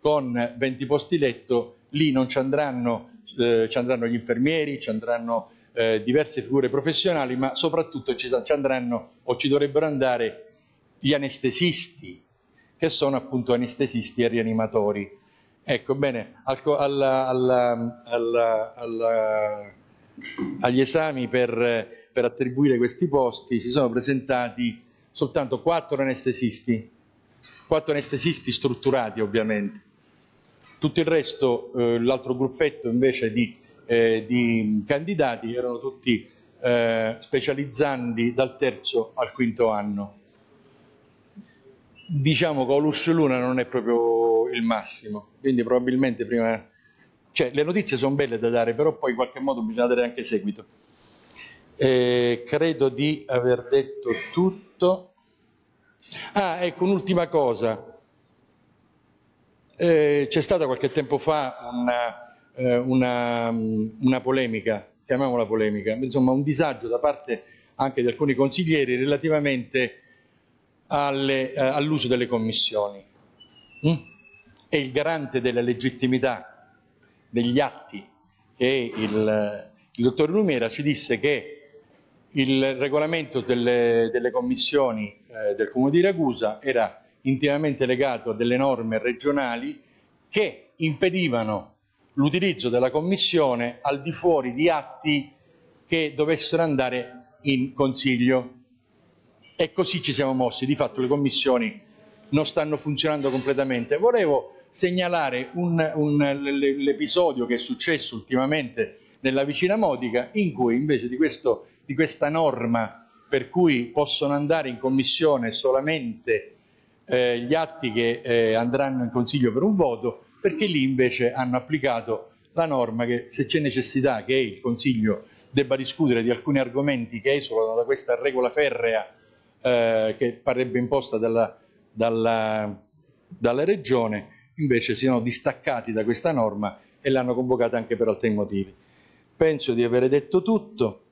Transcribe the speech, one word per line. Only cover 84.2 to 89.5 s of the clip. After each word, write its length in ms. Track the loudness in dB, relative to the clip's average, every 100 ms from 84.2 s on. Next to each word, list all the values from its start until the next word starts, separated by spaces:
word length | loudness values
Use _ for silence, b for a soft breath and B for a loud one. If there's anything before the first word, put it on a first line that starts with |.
| 0
commissioni, 840 | -2 -2 -2 0 2 0 -2 -8 -12 _
eh, 280 | -6 -4
del 160 | 0 -2
Comune 200 | 2 2
di 100 | 4
Ragusa 640 | 2 2 -2 0 -2 -2
era 360 | -2 0 0 -4 b b
intimamente 600 | -2 0 2 2 0 0 0
legato 440 | 2 0 -2 -6
a 40 |
delle 220 | -2 0 2
norme 420 | 2 0 -2 -2
regionali 840 | -2 -2 -2 -2 -2